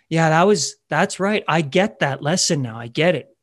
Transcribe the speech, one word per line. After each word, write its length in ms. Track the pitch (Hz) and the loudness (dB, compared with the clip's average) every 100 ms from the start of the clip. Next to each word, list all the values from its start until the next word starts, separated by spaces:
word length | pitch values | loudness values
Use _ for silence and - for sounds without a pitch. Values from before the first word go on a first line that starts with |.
| - | -4
Yeah, 200 | 165 160 | 0 4
that 140 | 160 190 | 4 4
was, 280 | 190 - - - | 2 -2 -10 -4
that's 300 | 151 196 - | -2 -2 -2
right. 240 | 196 214 - | -2 -2 0
I 140 | 160 | 0
get 380 | 143 180 214 - | 0 0 0 0
that 220 | 143 135 | -4 -2
lesson 400 | 143 180 - 151 | -2 -2 0 -2
now. 160 | 120 113 | -4 -8
I 80 | 123 | -8
get 280 | 147 170 131 | 0 0 0
it." 220 | - _ | -4 _